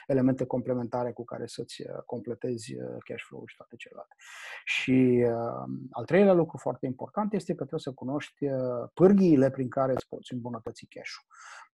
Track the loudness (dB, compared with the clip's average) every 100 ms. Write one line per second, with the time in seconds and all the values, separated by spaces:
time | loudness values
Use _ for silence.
0 | 0 2 4 2 -2 -2 -2 -4 -2 -4
1 | -4 -6 -10 -10 -10 -10 -12 -12 -12 -12
2 | -10 -10 -8 -6 -4 -6 -8 -10 -10 -10
3 | -12 -12 -12 -16 -18 -20 -20 -20 -18 -18
4 | -20 _ -20 -18 -16 -12 -6 -4 2 4
5 | 6 6 4 0 -4 -6 -8 -10 -10 -12
6 | 0 4 6 6 2 -2 -6 -4 -6 -6
7 | -6 -4 -2 -2 -4 -6 -6 -6 -8 -8
8 | -6 -6 -8 _ -4 -2 -2 -4 -6 6
9 | 8 8 8 6 6 2 -2 0 0 0
10 | -4 -14 -10 -10 -8 -10 -10 -14 -16 -16
11 | -14 -16 _ -20 -20 -20 -20